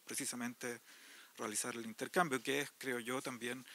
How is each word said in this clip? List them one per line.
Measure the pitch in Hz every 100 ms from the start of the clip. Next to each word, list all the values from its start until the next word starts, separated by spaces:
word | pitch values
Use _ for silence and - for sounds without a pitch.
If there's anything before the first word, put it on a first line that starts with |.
precisamente | - - 135 123 120 123 123 120 - - - - - -
realizar | 117 104 127
el | 117 113
intercambio, | 107 131 185 170 127
que | 139 139
es, | 139 -
creo | 135 120
yo, | 117 131
también | 135 123 120 127 123